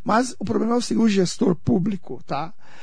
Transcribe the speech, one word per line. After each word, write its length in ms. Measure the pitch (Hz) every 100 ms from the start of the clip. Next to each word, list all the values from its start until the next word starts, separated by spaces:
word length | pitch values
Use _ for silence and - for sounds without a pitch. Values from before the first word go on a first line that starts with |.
Mas 320 | - 214 254 -
o 80 | 214
problema 300 | - 220 240
é 20 |
o 40 |
seguinte, 240 | - 220 226
o 40 |
gestor 460 | 196 175 - - 175
público, 680 | - 214 190 190 - 127
tá? 300 | - 139 214 - - -